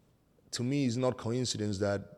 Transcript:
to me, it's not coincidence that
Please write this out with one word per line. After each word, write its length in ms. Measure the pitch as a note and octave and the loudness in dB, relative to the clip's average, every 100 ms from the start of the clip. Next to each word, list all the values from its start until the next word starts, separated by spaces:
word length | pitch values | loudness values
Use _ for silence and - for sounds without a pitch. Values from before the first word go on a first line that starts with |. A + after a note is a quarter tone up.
| _ _ _ _ _ | _ _ _ _ _
to 100 | - | -4
me, 240 | B2 C#3+ C3 | 0 2 2
it's 100 | A#2 | 2
not 200 | B2+ A#2 | 2 0
coincidence 600 | A2+ B2 B2 G#2 G#2 G2 | -2 0 0 0 -2 0
that 220 | G2+ G2+ F#2+ | 0 0 -4